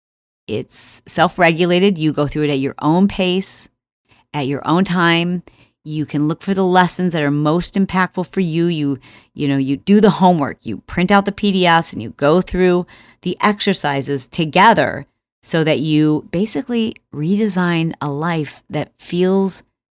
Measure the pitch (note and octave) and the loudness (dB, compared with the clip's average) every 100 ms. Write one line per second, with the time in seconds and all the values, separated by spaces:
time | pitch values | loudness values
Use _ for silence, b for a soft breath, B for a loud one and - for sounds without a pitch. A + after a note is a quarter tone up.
0 | _ _ _ _ - G#2+ B2+ - - - | _ _ _ _ -8 -8 -8 -10 -10 -12
1 | - - E3+ - E3+ D#3+ F3 F3 G3 E3+ | -6 0 0 4 2 4 2 4 2 2
2 | D#3 D3 D3 D3+ D3 C#3 C3+ - D3 F3 | -2 0 -2 0 -2 -2 -4 -4 0 2
3 | G3 - F#3 F3+ F#3+ - - _ _ _ | 2 0 -2 -2 -4 -6 -8 _ _ _
4 | _ _ _ D3 C3+ C#3+ - E3 F#3+ F3+ | _ _ _ -6 -4 -4 0 0 0 2
5 | E3+ E3+ F3 F3+ b b b _ D3+ D#3 | 2 2 0 -4 b b b _ -10 -8
6 | C#3+ D3 D3+ D#3+ - F#3+ F#3 F3+ F3 - | -4 -2 -2 -2 -4 0 2 4 2 0
7 | F3+ E3 C#3+ D3 D3+ E3+ F3 G3 F#3+ F#3 | -2 0 0 0 0 0 -2 -2 0 0
8 | F#3 - F3 - F3+ D#3+ E3+ E3 C#3+ C3 | -2 -4 -6 -2 -2 0 0 0 -2 -4
9 | b b b - C#3+ C#3 C3+ C#3 - G3+ | b b b -6 -2 0 -2 -4 4 6
10 | G#3 - F#3 F3 B2+ - - G2+ - - | 6 6 4 4 -2 -6 -10 -12 -8 -4
11 | F3+ G3+ G3+ G3 G#3 F#3+ F3 E3 E3 - | 2 2 2 -2 -2 2 4 2 0 -8
12 | G#2+ - C#3+ E3+ F3+ F3+ F#3 F3 F3 b | -12 0 2 2 0 0 2 2 -2 b
13 | b b F3+ F#3 G#3 G#3 - F3+ D3 C#3 | b b -8 -2 0 0 -2 0 -2 -4
14 | C3+ C#3 - - D#3+ F3+ G#3 F#3+ A#2+ F2+ | -4 -4 -4 -4 0 4 6 4 0 -4
15 | - _ _ _ - E3 D#3 C3+ D#3 D3+ | -12 _ _ _ -4 0 0 0 0 2
16 | D#3 D3+ - E3 A3 C#4+ B3+ A#3+ A3 - | 2 0 -4 -4 -4 -4 -4 -2 -2 -6
17 | _ C#3+ D3+ G3+ A3 F#3 F3 E3 E3 - | _ -8 -2 0 0 0 0 0 -2 -4
18 | D3 C#3+ E3 E3 C#3+ - _ D3+ - _ | -8 -6 -4 -4 -6 -10 _ -8 -8 _
19 | - F3 F#3 G3 G3 - - _ _ | -8 0 2 2 0 -6 -12 _ _